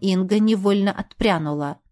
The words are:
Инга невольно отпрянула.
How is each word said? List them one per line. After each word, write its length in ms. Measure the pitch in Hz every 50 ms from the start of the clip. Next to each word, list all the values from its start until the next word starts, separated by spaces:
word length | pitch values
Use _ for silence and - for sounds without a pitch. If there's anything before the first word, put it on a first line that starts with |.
Инга 380 | - 196 185 185 190 185 208 214
невольно 520 | 214 220 220 196 190 202 196 202 196 202
отпрянула. 880 | - - 190 - - - - 214 185 160 156 151 147 147 147 143 151 - _ _